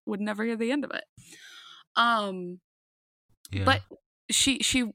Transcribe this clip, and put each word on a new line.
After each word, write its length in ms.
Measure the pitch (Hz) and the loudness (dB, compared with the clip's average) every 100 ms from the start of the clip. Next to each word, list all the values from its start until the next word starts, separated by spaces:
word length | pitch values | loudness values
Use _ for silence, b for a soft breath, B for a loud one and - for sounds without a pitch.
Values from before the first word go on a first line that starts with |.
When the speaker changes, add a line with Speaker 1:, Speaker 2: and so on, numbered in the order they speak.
| - | -6
Speaker 1:
would 140 | 208 | -4
never 240 | 208 208 | -4 -4
hear 140 | 226 226 | -2 -2
the 160 | 233 | -2
end 100 | 294 | -2
of 80 | 254 | -2
it. 140 | - - - B B B B B B B - | -6 -10 -18 B B B B B B B 2
Um, 640 | 233 226 208 190 180 180 _ _ _ _ _ _ _ _ - | 4 4 0 -4 -8 -10 _ _ _ _ _ _ _ _ -8
Speaker 2:
Yeah. 140 | 98 | 0
Speaker 1:
but 180 | 98 262 - - _ _ - | 2 2 0 -20 _ _ -4
she, 300 | - - 262 | 2 2 2
she, 320 | 233 262 233 | 2 2 0